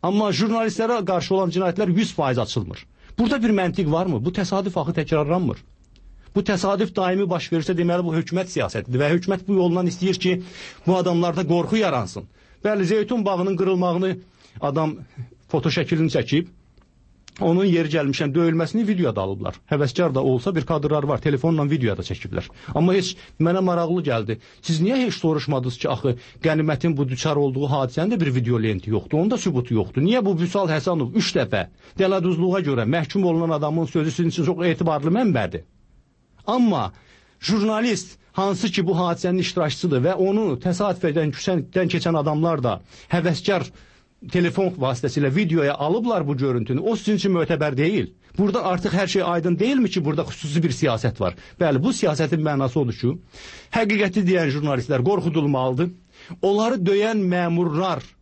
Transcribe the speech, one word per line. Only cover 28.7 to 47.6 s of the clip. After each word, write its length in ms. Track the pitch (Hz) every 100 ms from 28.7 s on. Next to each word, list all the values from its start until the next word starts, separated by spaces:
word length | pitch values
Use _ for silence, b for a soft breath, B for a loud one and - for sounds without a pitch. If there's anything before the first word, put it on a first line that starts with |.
| 101 95
yoxdur, 280 | 107 - 147
onun 120 | 190
da 80 | 240
sübutu 360 | 196 139 120
yoxdur. 280 | 113 98 -
Niyə 220 | 160 247
bu 100 | 202 175
Vüsal 260 | 175 202 185
Həsənov 460 | 156 139 170 123
üç 160 | 175 - 175
dəfə 300 | 113 107 87 B B -
dələduzluğa 680 | 190 190 180 165 185 190 151
görə 240 | 131 113
məhkum 340 | 160 147 196
olunan 300 | 180 165 165
adamın 320 | 156 147 160 160
sözü 240 | 170 156
sizin 240 | 156 170
üçün 100 | 165
çox 220 | 156 165 175
etibarlı 480 | 160 170 151 147
mənbədir? 480 | 190 247 135 95 85 - _ _ - _ _ _ _ -
Amma 460 | 233 240 165 98 b b b b b
jurnalist, 800 | - 208 208 214 240 208 - - b
hansı 360 | - 196 185 214
ki, 180 | 180 175
bu 80 | 170
hadisənin 440 | 180 170 180 185
iştirakçısıdır 600 | 175 - 156 - 180 135
və 100 | 135
onu 420 | 190 190 202 214 127
təsadüfən 680 | 185 180 202 180 175 151 156
küçədən 560 | - - 180 - - 180
keçən 280 | 175 175 165
adamlar 440 | 147 151 165 160
da 180 | 123 95 B B B
həvəskar 560 | 175 170 170 - 190 127 b b b b _ 175
telefon 400 | 180 175 - 190 180
vasitəsilə 480 | 131 127 139 135 143
videoya 400 | 139 208 165 143
alıblar 520 | 143 143 208 240 214 143
bu 100 | 139
görüntünü, 440 | 135 120 110 131
o 160 | 190 220
sizin 240 | - 208
üçün 140 | 190
mötəbər 420 | 180 151 160